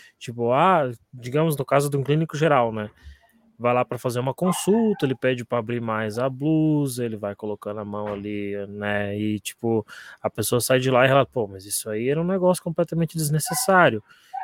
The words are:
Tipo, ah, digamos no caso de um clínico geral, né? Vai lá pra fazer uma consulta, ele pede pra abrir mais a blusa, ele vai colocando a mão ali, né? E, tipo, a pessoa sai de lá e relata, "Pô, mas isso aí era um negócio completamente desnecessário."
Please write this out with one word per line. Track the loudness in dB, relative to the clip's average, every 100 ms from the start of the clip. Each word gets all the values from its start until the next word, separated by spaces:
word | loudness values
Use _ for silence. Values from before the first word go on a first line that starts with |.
| -20 _
Tipo, | -12 -2 2
ah, | 4 4 4 2 -6 _
digamos | -14 -4 0 0 0
no |
caso | 2 2 2
de | -2
um |
clínico | 0 0 0 0
geral, | 2 4 2
né? | -2 -8 _ -20 -20 _ _ _ -4
Vai | 0
lá | 2 0
pra | -4
fazer | -4 -2
uma | -4
consulta, | -2 -2 0 2 2 2 0 -2
ele | 0
pede | 0 -2 -2
pra | -4
abrir | -2 -4
mais | -2 -2 -4 -2
a | -4
blusa, | -2 0 2 4 2 0 -4 -6
ele | -4
vai | -8 -6
colocando | -8 -8 -8 -8
a | -8
mão | -6 -6
ali, | -6 -6 -6 -6 -8 -8
né? | -6 -4 -2 -2 -2
E, | -2 -2
tipo, | -6 -4 0 0 -2 -14 -20 -6
a | -6
pessoa | -4 -2 0
sai | 2 2
de | 4
lá | 4 6
e |
relata, | 6 4
"Pô, | -2 -6
mas | -8 -8
isso | -8 -4
aí | -4 -2
era | 0
um | 0
negócio | 2 2 2
completamente | -2 -2 -2 0 -2 -2
desnecessário." | 0 0 -2 -2 4 6 6 4 _ -20 _ -12